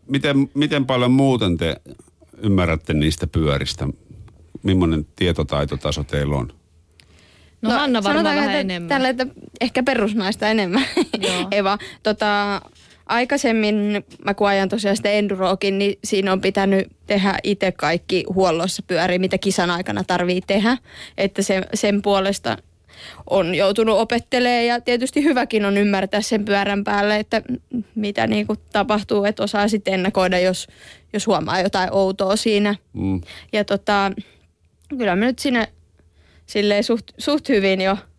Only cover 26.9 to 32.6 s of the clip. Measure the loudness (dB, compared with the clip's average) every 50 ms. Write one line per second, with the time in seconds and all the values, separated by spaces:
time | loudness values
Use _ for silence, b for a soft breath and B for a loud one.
26.9 | 0 0 2 2 0 0 -2 _ -4 -4 -2 -4 -8 -8 _ _ -8 -8 -8 -6
27.9 | _ -4 -4 -2 -2 -2 0 0 0 -2 0 -2 -4 -6 -8 _ -2 -2 0 0
28.9 | 0 -2 0 0 0 0 0 0 -2 -2 -4 -2 0 0 0 2 0 0 -2 0
29.9 | -2 0 0 0 2 2 2 2 2 2 2 2 0 -2 -6 B B B B B
30.9 | B B B B -6 -4 0 0 0 0 0 -2 -2 0 0 0 0 0 -2 2
31.9 | 2 2 2 2 0 -2 0 0 0 0 2 2 2 2